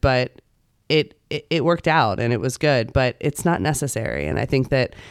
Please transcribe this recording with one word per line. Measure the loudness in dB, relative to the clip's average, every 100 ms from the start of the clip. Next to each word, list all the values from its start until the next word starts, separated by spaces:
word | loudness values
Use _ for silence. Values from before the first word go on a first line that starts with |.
but | 0 2 -2 -8 _ _ _ _ 0
it, | 0 0 -8 _
it, | -10 -4
it | 0
worked | 2 0 2
out | 2 2 0
and | 0
it | 0
was | -2 -2
good, | 2 2 0
but | 0 0 -2
it's | -6 -2 0
not | 0
necessary. | 0 -2 -4 -4 -4 -4 -2
And | -2
I | 0
think | 0 2
that | 0 0 -6 -20